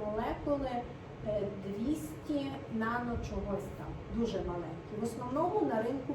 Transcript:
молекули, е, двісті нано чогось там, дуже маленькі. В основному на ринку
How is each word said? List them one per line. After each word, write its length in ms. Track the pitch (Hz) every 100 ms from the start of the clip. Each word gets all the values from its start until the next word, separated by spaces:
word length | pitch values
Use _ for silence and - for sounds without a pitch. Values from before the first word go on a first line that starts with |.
| 208
молекули, 640 | 214 269 320 302 277 254 240 - - - - 220
е, 120 | 208 196 - 196
двісті 800 | 202 269 311 - - - 285 269 269 -
нано 380 | 226 220 240 240 226 214
чогось 340 | 202 202 196 - -
там, 80 | - - - 214
дуже 220 | 226 -
маленькі. 540 | - 175 - - - 208
В 40 |
основному 640 | 233 - 247 285 349 427 285
на 160 | 220
ринку 300 | 233 269 285